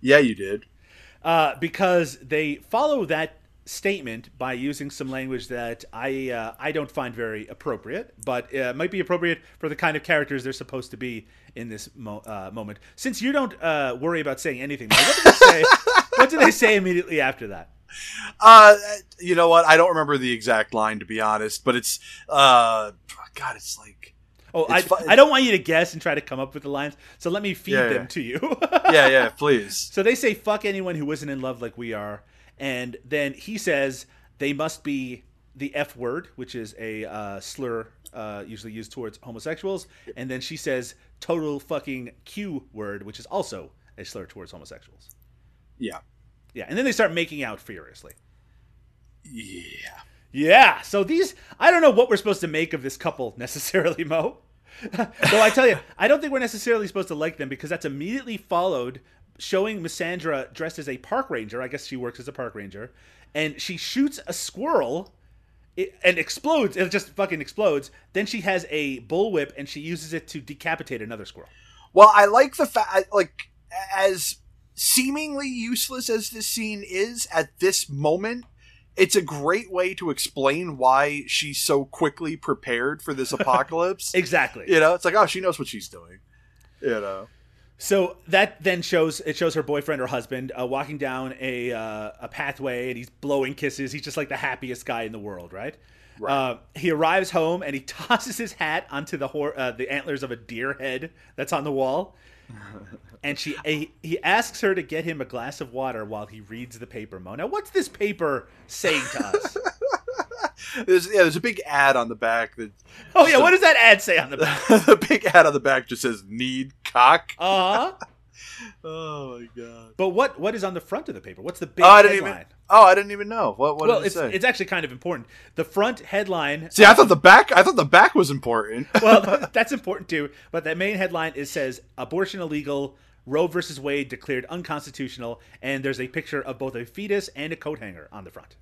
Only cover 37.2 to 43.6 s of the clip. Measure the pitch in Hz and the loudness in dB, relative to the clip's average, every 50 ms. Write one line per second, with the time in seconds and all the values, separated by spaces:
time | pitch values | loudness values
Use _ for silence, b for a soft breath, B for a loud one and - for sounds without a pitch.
37.2 | 107 101 101 98 92 - - - 135 123 117 113 113 113 _ _ _ - _ 123 | -12 -12 -12 -14 -14 -16 -14 -10 -8 -8 -6 -8 -10 -12 _ _ _ -20 _ -14
38.2 | 110 107 104 101 98 82 113 107 104 113 107 110 110 107 - - 120 110 104 - | -12 -12 -12 -14 -14 -16 -18 -18 -18 -16 -16 -16 -16 -16 -14 -14 -14 -14 -14 -16
39.2 | - 127 117 113 - 160 165 - - 190 196 180 - B B B B B B - | -20 -18 -18 -14 -10 -10 -10 -8 -8 -8 -8 -8 -10 B B B B B B -14
40.2 | 127 131 131 131 131 - 165 151 - 156 135 127 123 113 - _ _ _ _ _ | -12 -10 -10 -10 -10 -12 -14 -10 -6 -6 -4 -4 -6 -10 -16 _ _ _ _ _
41.2 | - - 170 170 156 151 147 143 139 _ 165 147 - - 135 127 123 120 - _ | -6 -4 -4 -4 -2 -6 -6 -8 -8 _ -8 -8 -6 -8 -10 -10 -12 -16 -20 _
42.2 | _ - - 208 208 202 160 139 - _ _ 107 107 101 101 101 98 98 104 - | _ -18 -14 -12 -10 -8 -10 -10 -12 _ _ -14 -12 -10 -12 -12 -14 -16 -18 -20
43.2 | 117 - - 196 185 - - 95 | -18 -8 -6 -6 -6 -6 -10 -16